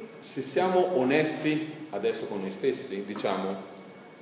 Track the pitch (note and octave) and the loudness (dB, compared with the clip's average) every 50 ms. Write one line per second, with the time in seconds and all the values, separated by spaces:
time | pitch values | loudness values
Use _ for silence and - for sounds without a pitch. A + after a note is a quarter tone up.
0 | - - - - - - - C#3 C3 - - F3+ F3+ F#3 F#3 F3+ F3 - - C3 | -12 -14 -14 -14 -12 -8 -6 -6 -6 0 2 2 4 6 6 6 6 6 4 4
1 | B2+ B2+ C#3+ D#3 D3+ D#3 - - D#3 D3+ D#3 D3+ - - - - - - - G2+ | 4 6 6 6 4 4 0 0 0 2 2 2 0 -4 -8 -10 -10 -8 -4 0
2 | G2 A2+ A2 - - - G#2+ G2+ F#2+ F#2+ F#2+ - - C3+ A#2+ - - - G2 G2 | 0 0 0 0 -4 -4 -4 -4 -4 -4 -4 0 0 0 0 0 -4 -6 -6 -6
3 | G2+ G2+ G2+ - - G#2+ F#2+ F#2+ F#2+ F#2+ G2 - - - - - - - - - | -4 -6 -4 -2 0 0 0 0 0 -2 -4 -4 -8 -10 -14 -16 -16 -16 -18 -18
4 | - - - - | -18 -18 -18 -20